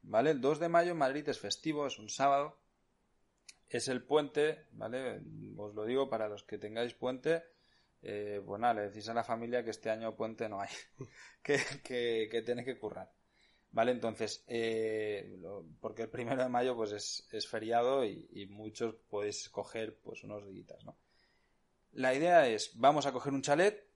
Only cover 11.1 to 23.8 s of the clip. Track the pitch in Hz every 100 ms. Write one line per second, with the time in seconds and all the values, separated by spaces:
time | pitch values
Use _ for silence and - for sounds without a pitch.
11.1 | - - - - 139 - - - 123 120
12.1 | 113 107 117 113 120 123 120 107 92 92
13.1 | _ _ _ _ _ _ 113 120 120 113
14.1 | 107 107 - - 120 113 110 110 107 107
15.1 | 101 95 95 87 101 80 - 110 107 113
16.1 | 120 117 131 127 120 127 117 107 104 -
17.1 | - - 110 - 113 110 117 123 139 113
18.1 | - - 98 98 101 107 107 117 110 _
19.1 | 104 104 104 - - - 113 110 - -
20.1 | 110 104 104 101 98 98 - 104 - _
21.1 | _ _ _ _ _ _ _ _ - 131
22.1 | 135 170 175 135 107 - 117 131 151 139
23.1 | 127 143 135 135 147 196 -